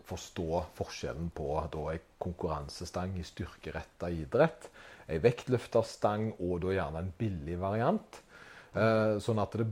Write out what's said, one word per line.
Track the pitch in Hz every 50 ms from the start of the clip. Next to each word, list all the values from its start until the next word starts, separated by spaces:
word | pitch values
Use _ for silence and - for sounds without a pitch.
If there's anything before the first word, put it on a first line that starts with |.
| -
forstå | - 92 82 - - - - 87 80 82 90 90 - -
forskjellen | - - - - - - - 62 73 85 85 -
på | - 78 69 - - - -
da | - 78 76 - -
en | 170 - _ _ -
konkurransestang | - - 85 - - 80 78 73 73 71 - - 90 - - 90 90 95 95
i | 90 85
styrkeretta | - - - 92 - - - - 80 76 80 80 - _ - 85 87
idrett, | 87 82 78 - - 120 156 165 - - - - - - - - - - -
en | - 78 80
vektløfterstang | 73 120 - - - - 127 113 - - - 117 113 - - - - 107 104 107 110 110 - -
og | 87 87 90 87
da | 82
gjerne | 92 95 95 85 73 78 80
en | 87 95 -
billig | - 117 107 95 80 69 78 87 87
variant. | 92 95 101 110 120 147 208 214 - - - - - - - - - - - - - - -
Eh, | 95 107 113 110 110 110 110 107 104
sånn | 104 - 113 107
at | 101 - -
det | 110 117 113